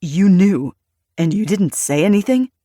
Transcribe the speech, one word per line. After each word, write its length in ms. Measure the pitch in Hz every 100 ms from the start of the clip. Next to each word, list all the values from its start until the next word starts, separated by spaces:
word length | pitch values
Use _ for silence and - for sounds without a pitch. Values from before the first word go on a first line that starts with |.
You 280 | 160 151 196
knew, 460 | 180 196 180 135 - _ _ _ -
and 180 | 165
you 100 | 196
didn't 300 | 214 196 185
say 300 | - - 143
anything? 480 | 180 202 202 254 254 _